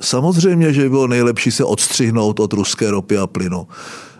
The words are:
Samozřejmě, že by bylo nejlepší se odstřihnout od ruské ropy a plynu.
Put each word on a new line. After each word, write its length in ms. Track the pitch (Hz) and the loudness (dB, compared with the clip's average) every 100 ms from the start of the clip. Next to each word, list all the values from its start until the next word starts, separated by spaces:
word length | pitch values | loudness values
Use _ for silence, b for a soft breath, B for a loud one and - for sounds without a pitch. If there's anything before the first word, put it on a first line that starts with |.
Samozřejmě, 720 | - 127 160 170 185 170 160 | -4 0 2 2 2 4 2
že 100 | 143 | 2
by 60 | 135 | 2
bylo 160 | 135 127 | 2 2
nejlepší 440 | 123 120 117 120 | 2 2 2 -2
se 140 | - | 0
odstřihnout 760 | - 104 - - 117 113 104 104 | 0 0 -2 0 0 2 0 0
od 120 | 107 | 0
ruské 380 | 101 95 - 110 | 0 -2 -2 -2
ropy 280 | 101 90 104 | -2 -2 -2
a 80 | 92 | -2
plynu. 400 | 92 92 87 - B B B B B | -4 -4 -6 -10 B B B B B